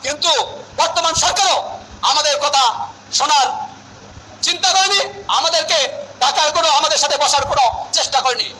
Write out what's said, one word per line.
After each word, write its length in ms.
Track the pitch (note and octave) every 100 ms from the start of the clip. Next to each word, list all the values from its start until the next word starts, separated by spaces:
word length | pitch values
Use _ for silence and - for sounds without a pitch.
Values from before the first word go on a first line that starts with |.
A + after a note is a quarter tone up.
কিন্তু 280 | C4+ D4 F4 D#4 - - - -
বর্তমান 340 | E4 F4 E4
সরকারও 440 | D#4+ F4+ - G4 C4 - - - -
আমাদের 340 | - C#4 D4+ C#4+ C#4+
কথা 180 | C#4 B3+ - - - -
শোনার 340 | - C#4 D4 B3+ - E3 - - - - - - -
চিন্তা 280 | - F4 F#4+ F#4+
করেনি, 240 | G4 G4+ - G3 -
আমাদেরকে 520 | A3 D#4+ E4 D4+ E4 C4 - - -
ডাকার 300 | C4 - D4+
কোনো, 160 | D4+ E4 C#4+
আমাদের 200 | D#4 D4+
সাথে 140 | D4 C#4+
বসার 260 | D4 C#4+ C4+
কোনো 140 | C4+ B3 - - -
চেষ্টা 220 | A3 C4+ B3+
করেনি। 220 | B3 C3 G#2